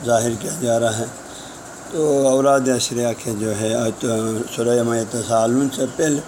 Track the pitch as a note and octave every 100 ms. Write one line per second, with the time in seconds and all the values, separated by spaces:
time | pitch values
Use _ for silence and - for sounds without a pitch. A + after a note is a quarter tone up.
0 | A#2+ A#2 A#2 A2+ - - B2 A#2 A#2 A2
1 | A#2 - - - - - - - - E3
2 | D3+ C#3 C3+ C3 C#3 C#3 C3 B2 - A#2+
3 | A#2+ A2 - G#2+ A2 G#2 A2 A2+ A2+ G#2+
4 | C3 A2+ A2+ A2 A#2+ - A#2 A#2+ A#2 A2+
5 | G#2+ A#2+ G#2 A2+ A2+ B2+ C#3 C3+ C3 -
6 | D#3+ D3